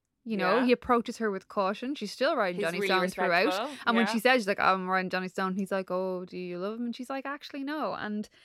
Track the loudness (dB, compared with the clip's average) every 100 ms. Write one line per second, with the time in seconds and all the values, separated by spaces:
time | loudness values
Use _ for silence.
0 | _ _ -6 0 2 4 4 4 4 2
1 | 2 -4 -4 -4 -4 -2 0 -2 -6 -6
2 | -8 0 0 2 0 0 -2 0 2 2
3 | 2 0 2 4 4 2 -4 -4 2 4
4 | 4 4 4 4 2 2 4 2 2 0
5 | 0 -2 -4 -2 -2 -2 -2 -2 -2 -2
6 | -2 -4 -8 -8 -8 -6 -6 -4 -6 -6
7 | -6 -6 -6 -8 -10 -8 -6 -4 -4 -4
8 | -6 -6 -6 _